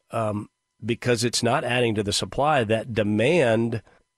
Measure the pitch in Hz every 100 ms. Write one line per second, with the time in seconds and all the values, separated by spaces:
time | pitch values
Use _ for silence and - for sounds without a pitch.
0 | - 117 110 104 113 _ _ - 110 117
1 | 127 117 120 - 117 143 120 123 120 107
2 | 101 - 92 - 143 143 107 110 123 110
3 | 104 107 127 175 120 113 117 113 - _
4 | _